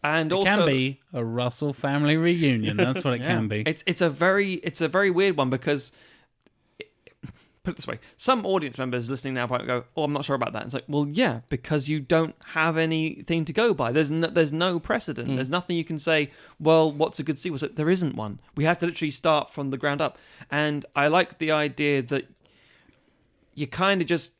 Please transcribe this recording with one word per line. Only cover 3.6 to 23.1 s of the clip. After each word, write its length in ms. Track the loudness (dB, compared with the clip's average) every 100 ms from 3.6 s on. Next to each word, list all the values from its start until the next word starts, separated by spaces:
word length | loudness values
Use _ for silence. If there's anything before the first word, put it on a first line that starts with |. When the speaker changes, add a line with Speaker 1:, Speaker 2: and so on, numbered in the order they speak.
| -2
Speaker 1:
It's, 160 | -4 -4
it's 140 | 0
a 60 | 0
very, 440 | 2 2 2 0
it's 260 | -2 -6 -2
a 60 | 0
very 240 | 2 2
weird 260 | 4 2 2
one 140 | 0
because, 400 | 0 0 -2 -4 -14 -20 _ _ _ _ _ _ _
it, 140 | -20 _ -20 _ -20 -20 _ _
put 80 | -10
it 40 | -8
this 120 | -8
way, 100 | -10 -12 _
some 300 | 0 0 2
audience 320 | -2 -2 -6
members 300 | -4 -4 -4
listening 240 | -6 -6
now 120 | -4 -4
might 180 | -4 -2
go, 180 | -4 -4 -4
"Oh, 80 |
I'm 80 | -2
not 120 | -2 -2
sure 100 | -2
about 160 | -2
that." 120 | -6 -8
It's 80 |
like, 100 | -10 -4
well, 200 | -2 -2
yeah, 320 | 0 0 0 -6
because 400 | -8 -2 -2 0
you 100 | -4
don't 360 | 0 0 0 -6 -8
have 280 | -2 0 2
anything 720 | 0 0 -2 -6 -4 -2 0
to 60 |
go 180 | 0 2
by. 160 | 2 2
There's 180 | 2 2
no, 180 | 0 0
there's 240 | 2 2
no 260 | 2 0 0
precedent. 520 | -2 -4 -4 -6 -4
Speaker 3:
Mm. 60 | -2
Speaker 1:
There's 140 | -2
nothing 260 | -4 -2 -4
you 80 |
can 140 | -2 -4
say, 320 | 0 0 0 -6 -20 -2
"Well, 320 | 4 6 6
what's 260 | 2 -2 -2
a 60 |
good 140 | -4 -4
sequel?" 200 | -4 -4
So 80 | -4
there 220 | -2 2
isn't 240 | 2 0
one. 240 | -2 -8 -8 _
We 100 | -2
have 140 | 0 2
to 60 | 0
literally 240 | -2 -4
start 400 | -2 2 2 0
from 200 | -6 -6
the 80 | -2
ground 240 | -2 0
up. 160 | -2 -4 -20 -20 -6
And 320 | -2 0 -2 -4
I 140 | 0 4
like 300 | 4 2 -2
the 120 | 0
idea 520 | 0 0 0 2 2
that 240 | 0 -4 -4 _ _ _ _ _ _ _ _